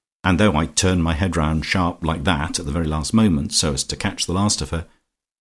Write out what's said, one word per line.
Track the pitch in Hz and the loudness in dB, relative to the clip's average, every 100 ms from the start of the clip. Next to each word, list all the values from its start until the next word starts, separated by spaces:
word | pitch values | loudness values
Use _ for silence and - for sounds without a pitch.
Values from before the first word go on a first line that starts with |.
| _ _ | _ _
and | 92 85 | 0 4
though | 104 76 | 4 2
I | 78 | 0
turned | - 92 92 | 0 2 2
my | 82 | 2
head | 80 92 82 | 0 0 0
round | 76 78 | 0 0
sharp | 80 98 87 - | -2 0 -2 -2
like | 78 69 | -4 -2
that | 69 78 78 - | 0 0 -2 -6
at | 73 | -4
the | |
very | 78 78 | -2 -2
last | 78 76 | -2 0
moment, | 110 110 73 73 | 2 4 2 0
so | - 80 | 0 0
as | 69 | -2
to | - - | -4 -4
catch | 104 85 - | -4 -4 -2
the | |
last | 90 104 - | 0 0 0
of | - | -4
her, | 82 - _ _ _ _ _ | -6 -8 _ _ _ _ _